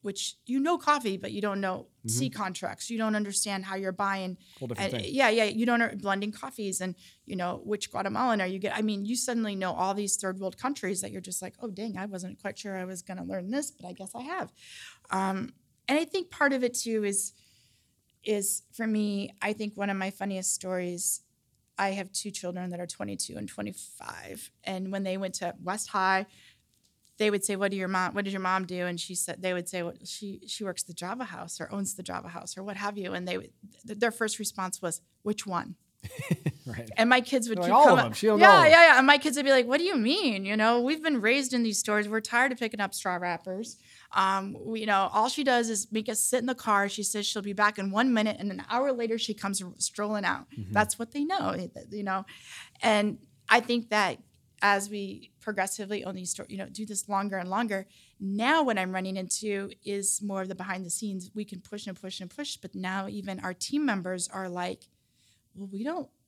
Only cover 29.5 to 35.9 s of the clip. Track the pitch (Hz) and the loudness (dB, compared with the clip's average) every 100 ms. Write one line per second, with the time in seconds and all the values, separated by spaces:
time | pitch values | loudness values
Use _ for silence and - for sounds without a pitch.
29.5 | 180 180 180 170 - - - 202 196 - | -2 -4 -6 -6 -8 -14 -12 -10 -12 -10
30.5 | - 202 175 - 170 180 233 247 170 170 | -8 -6 -6 -8 -6 -8 -6 -8 -10 -12
31.5 | - - 202 190 - 185 180 175 170 - | -10 -8 -4 -4 -6 -8 -8 -8 -12 -12
32.5 | - 196 196 202 208 180 185 180 160 - | -12 -10 -6 -6 -4 -6 -6 -4 -6 -8
33.5 | _ - - 226 214 233 226 220 - 202 | _ -20 -20 -14 0 0 2 -4 -2 -6
34.5 | - 185 - 175 160 _ _ 208 208 208 | -4 -6 -4 -6 -6 _ _ -4 -4 -2
35.5 | 170 - 180 _ | -4 -6 -14 _